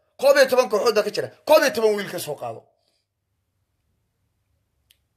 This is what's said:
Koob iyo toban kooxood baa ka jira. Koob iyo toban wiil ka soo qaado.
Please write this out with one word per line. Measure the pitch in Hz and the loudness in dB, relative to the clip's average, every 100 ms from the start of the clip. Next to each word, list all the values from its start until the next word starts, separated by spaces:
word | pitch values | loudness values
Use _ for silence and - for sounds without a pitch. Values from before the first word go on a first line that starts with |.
| _ - | _ -2
Koob | 269 285 | 2 4
iyo | 262 | 4
toban | 247 233 | 2 0
kooxood | 208 233 208 | 0 0 0
baa | |
ka | 202 | -2
jira. | 170 123 - - | -4 -8 -6 2
Koob | 311 | 4
iyo | 285 | 2
toban | 226 220 208 | 0 -2 -2
wiil | 180 | -6
ka | 180 | -10
soo | 151 139 | -10 -10
qaado. | 120 110 _ _ _ _ _ _ _ _ _ _ _ _ _ _ _ _ _ _ _ _ _ _ _ _ _ | -12 -14 _ _ _ _ _ _ _ _ _ _ _ _ _ _ _ _ _ _ _ _ _ _ _ _ _